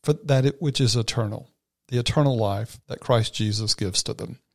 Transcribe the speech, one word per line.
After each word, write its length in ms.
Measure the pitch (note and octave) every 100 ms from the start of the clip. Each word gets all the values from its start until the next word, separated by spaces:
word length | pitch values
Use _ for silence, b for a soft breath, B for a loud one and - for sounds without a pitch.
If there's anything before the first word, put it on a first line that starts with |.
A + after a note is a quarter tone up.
for 120 | -
that 300 | D3+ - C3+
it 160 | C3+ -
which 200 | D#3 -
is 160 | B2+ A#2+
eternal, 560 | A2 - G#2+ G#2+ - _ _ _ _
the 120 | B2
eternal 380 | A#2 - C#3 B2
life 440 | G#2 G2 G#2+ - _
that 100 | -
Christ 340 | - A#2+ A2
Jesus 440 | - G#2+ G#2+ G#2+ -
gives 260 | G2+ -
to 100 | -
them. 280 | A2 G2+ B2+ _